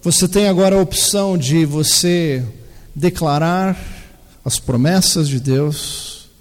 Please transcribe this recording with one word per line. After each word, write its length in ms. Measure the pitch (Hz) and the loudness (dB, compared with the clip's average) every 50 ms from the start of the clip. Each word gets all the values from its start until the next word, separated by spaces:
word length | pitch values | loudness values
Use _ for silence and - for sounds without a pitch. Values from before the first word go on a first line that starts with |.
Você 260 | - 175 165 - 185 180 | -2 0 0 2 0 2
tem 200 | 185 202 208 202 | 2 2 2 4
agora 280 | 190 170 190 190 196 | 4 4 4 4 4
a 60 | 196 | 4
opção 560 | 185 - - - - - - 202 196 196 185 175 | 2 2 0 -2 -2 0 0 0 0 0 0 -2
de 280 | 135 123 147 165 160 | 0 2 2 2 2
você 760 | 147 143 156 151 139 - - - 175 175 175 170 160 139 127 127 113 - - - - - - - - - | 2 0 -2 0 0 0 0 2 2 0 0 0 0 -2 -2 -4 -6 -10 -14 -20 -20 -20 -20 -20 -16 -8
declarar 800 | 151 143 180 180 185 170 156 143 147 160 165 175 185 190 190 185 - - - - - - - - - - - - - - | 0 0 0 0 0 -2 0 0 2 2 0 0 0 0 -2 -2 -4 -6 -14 -14 -14 -18 -20 -20 -20 -20 -20 -20 -10 -8
as 140 | 135 - - | -6 -6 -6
promessas 720 | - - 127 117 127 151 180 185 180 - - 175 156 143 | -4 -2 0 2 2 4 4 2 2 2 0 0 0 0
de 120 | 139 131 | -2 -2
Deus 920 | 127 139 131 135 147 151 147 147 - - - - - - - - - - _ _ | -2 0 0 0 0 -2 -4 -6 -8 -10 -10 -12 -12 -14 -16 -16 -20 -20 _ _